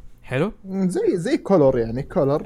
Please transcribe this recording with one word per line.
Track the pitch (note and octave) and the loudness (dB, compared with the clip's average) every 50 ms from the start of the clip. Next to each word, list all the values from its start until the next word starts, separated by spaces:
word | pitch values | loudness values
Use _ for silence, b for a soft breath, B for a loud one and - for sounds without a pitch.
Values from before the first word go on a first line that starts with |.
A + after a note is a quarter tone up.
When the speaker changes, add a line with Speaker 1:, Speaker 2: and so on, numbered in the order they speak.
| - - - - | -6 -14 -20 -18
Speaker 1:
حلو. | - - B2+ C3 E3+ G#3+ A3 - - | -10 -6 -4 -4 -4 -4 -6 -10 -12
Speaker 2:
مم، | F#3+ F#3+ G3 F#3+ F3+ | -8 -4 -2 -2 0
زي، | F#3 E4+ A#4+ F#4+ A#3 | 0 0 0 0 0
زي | F3 D#3+ B3 D#4+ | -2 -2 -2 -2
كولور، | - - - G3 E3+ C#3+ C3+ C3+ A#2+ | -2 0 2 4 6 6 6 4 2
يعني | A2+ A2+ A2+ C3 | 0 -2 -4 -6
كولور. | D3+ - - F#3 C#3+ C3+ C#3+ D#3 - | -6 -4 -2 0 2 2 0 -2 -2